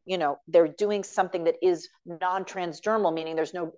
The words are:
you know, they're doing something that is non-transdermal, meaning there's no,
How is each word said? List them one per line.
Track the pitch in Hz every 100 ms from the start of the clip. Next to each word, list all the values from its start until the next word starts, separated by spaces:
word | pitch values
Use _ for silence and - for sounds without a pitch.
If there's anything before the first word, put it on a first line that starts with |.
| 175
you | 185
know, | 147 143 -
they're | 165 160
doing | - 208 208
something | - - 180 180 165
that | 165
is | 185 165 - _ 170
non-transdermal, | 165 180 190 185 190 175 147 214 220 180
meaning | 165 160 160
there's | 160
no, | 180 160